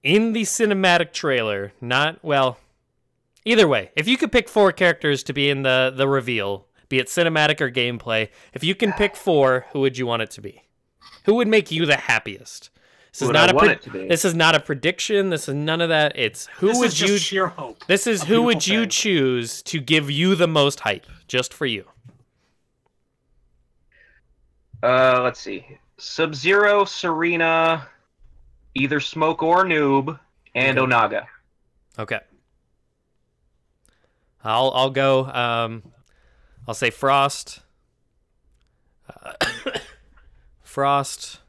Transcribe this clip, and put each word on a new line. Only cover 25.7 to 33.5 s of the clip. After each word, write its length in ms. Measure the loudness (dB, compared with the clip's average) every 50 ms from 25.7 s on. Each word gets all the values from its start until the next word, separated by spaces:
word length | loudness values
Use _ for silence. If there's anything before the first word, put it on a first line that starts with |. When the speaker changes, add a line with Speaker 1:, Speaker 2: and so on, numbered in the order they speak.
| -20 _ _ _ _ -20
Speaker 2:
Sub-Zero, 840 | -16 -12 -4 -4 -4 -4 -4 -4 0 2 4 4 4 4 4 4 2
Serena, 1040 | 0 -4 -6 -4 -4 -2 -2 -2 -2 0 0 0 0 2 2 2 2 0 -2 -6 -16 _ _ _ _ _ _ -20 -20 -20 -20 _ _ _ _ _ _ _
either 240 | -4 -2 -2 -2 -2
Smoke 420 | -4 -6 -4 -2 0 0 0 0
or 220 | 0 2 4 2 2
Noob, 560 | 2 2 0 2 2 2 0 0 -2 -10 -12 _ _ _ _ _ _ _
and 240 | 0 0 0 2 0
Speaker 1:
Okay. 140 | 0 2
Speaker 2:
Onaga. 340 | 2 2 2 0 -2 -6 -10 -10 -20 _ _ _ _ _ _ _ _ _ _ _ _ -12
Speaker 1:
Okay. 220 | -8 -8 -8 -10 -10 _ _ _ _ _ _ _ _ _ _ _ _ _ _ _ _ _ _ _ _ _ _ _ _ _